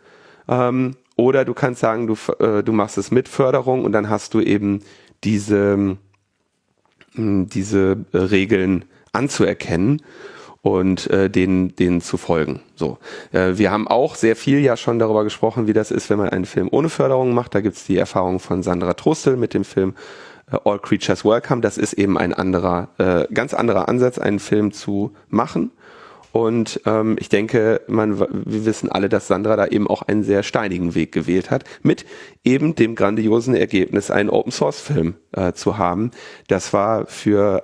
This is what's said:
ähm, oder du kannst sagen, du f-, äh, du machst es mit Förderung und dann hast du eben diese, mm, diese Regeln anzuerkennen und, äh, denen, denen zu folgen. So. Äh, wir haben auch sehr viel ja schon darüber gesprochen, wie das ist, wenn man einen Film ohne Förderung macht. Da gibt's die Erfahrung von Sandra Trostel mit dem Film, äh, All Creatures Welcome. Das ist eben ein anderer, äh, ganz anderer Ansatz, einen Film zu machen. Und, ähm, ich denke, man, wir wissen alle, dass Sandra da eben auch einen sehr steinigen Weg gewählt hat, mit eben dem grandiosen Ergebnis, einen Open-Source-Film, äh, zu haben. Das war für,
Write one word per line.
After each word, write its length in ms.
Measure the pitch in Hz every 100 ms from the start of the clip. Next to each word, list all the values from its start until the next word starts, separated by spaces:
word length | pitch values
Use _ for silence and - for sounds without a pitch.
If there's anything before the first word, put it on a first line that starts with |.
| _ - - - -
ähm, 480 | 123 123 127 131 131 _ -
oder 300 | 120 135 127
du 100 | 120
kannst 260 | 135 123
sagen, 240 | 117 113 113
du 80 |
f-, 180 | 107 - -
äh, 220 | 110 104
du 120 | 107
machst 260 | 110 104 -
es 100 | 98
mit 180 | 117 -
Förderung 580 | - 131 135 127 127 107
und 60 |
dann 160 | 104 107
hast 280 | 104 - 110
du 40 |
eben 420 | 101 101 101 101 - - _ -
diese, 760 | 101 107 101 101 101 101 98 95 _ _ _ _ _ _ _ _ _ _ _ -
mm, 300 | 110 101 92
diese 500 | - 98 101 95 98 -
Regeln 720 | - 92 101 98 101 95 92 - _ _
anzuerkennen 880 | - 143 - 92 - - 85 101 151 - - - - - -
und, 480 | - 95 95 92 -
äh, 180 | 98 95
denen, 460 | 95 92 92 92 -
denen 260 | 90 87
zu 160 | - -
folgen. 420 | - 85 76 67 - -
So. 240 | 76 - - - -
Äh, 220 | 92 92 92
wir 140 | 98
haben 160 | 104 107
auch 260 | 117 156
sehr 220 | - 113 110
viel 240 | - 139
ja 180 | 139 113
schon 220 | - 117
darüber 240 | 110 107
gesprochen, 420 | 107 - 110 117 107
wie 80 |
das 160 | 107 107
ist, 220 | - -
wenn 80 | 104
man 100 | 101
einen 160 | 95 90
Film 240 | - 92
ohne 180 | - 160
Förderung 440 | - 135 131 127
macht. 220 | 120 120 101
Da 60 |
gibt's 240 | 104 - -
die 120 | 90
Erfahrung 420 | 92 95 92 92
von 220 | - 90
Sandra 320 | 90 90 90
Trostel 440 | 87 - 160 - 127
mit 160 | 113 -
dem 80 | 98
Film, 300 | - 95 - - - - - -
äh, 60 | 104 -
All 140 | 101
Creatures 440 | - 107 - 95 104
Welcome. 360 | 113 - 127
Das 160 | 113 -
ist 140 | -
eben 240 | - 98 87
ein 160 | 87
anderer, 560 | - 95 90 92 87 98 -
äh, 320 | 92 87 -
ganz 200 | - 135
anderer 340 | - 117 98 -
Ansatz, 280 | 123 127 -
einen 220 | - 101
Film 320 | - 107 104
zu 400 | - - 101 104 - -
machen. 420 | 104 123 - 233 _ - - - - -
Und, 480 | 113 113 117 110 - -
ähm, 300 | 110 110 110
ich 100 | -
denke, 520 | 101 110 120 107 110 -
man, 320 | 107 107 98
wir 460 | 101 101 - 110 110
wissen 240 | 107 -
alle, 180 | 92 98
dass 180 | 101 -
Sandra 280 | 92 110 107
da 100 | 98
eben 200 | 110 101
auch 160 | 95
einen 200 | - 104
sehr 200 | 101 101
steinigen 500 | 104 127 104 90 87
Weg 180 | 82 78
gewählt 380 | - 78 90 -
hat, 140 | 131 - -
mit 240 | 147 - - - - -
eben 320 | - 135 151 -
dem 180 | 113 113
grandiosen 600 | 98 110 110 113 120 113
Ergebnis, 560 | 101 95 92 101 -
einen 180 | - 104
Open-Source-Film, 840 | 110 - - 147 147 - 147 82 92 _
äh, 220 | - 92
zu 240 | - - 98
haben. 320 | 90 87 117 - - - -
Das 260 | 95 -
war 340 | 101 101 110 -
für, 560 | - - 104 101 92